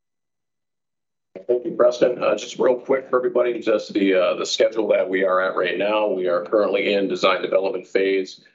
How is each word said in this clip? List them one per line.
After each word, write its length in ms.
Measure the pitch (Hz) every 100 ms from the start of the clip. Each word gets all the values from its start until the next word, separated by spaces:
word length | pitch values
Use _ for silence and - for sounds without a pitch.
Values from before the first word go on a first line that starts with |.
| _ _ _ _ _ _ _ _ _ _ _ _ _ 190 -
Thank 180 | 123
you, 80 | -
Preston. 500 | - - - 127 -
Uh, 120 | 110 104
just 220 | - -
real 160 | 123
quick 340 | 123 - 131 -
for 100 | 127
everybody, 420 | 123 123 123 113
just 320 | 117 107 -
the, 220 | 101 98
uh, 200 | 92 87
the 100 | 85
schedule 440 | 87 - 110 113 104
that 200 | 101 92
we 160 | 95
are 160 | 95 92
at 160 | 92 -
right 220 | 90 87
now. 300 | 104 107 107
We 200 | 92 90
are 160 | 87
currently 500 | - 107 98 101 95
in 140 | 101 92
design 320 | 90 98 92
development 460 | 92 95 98 92 -
phase, 580 | - 98 95 92 - _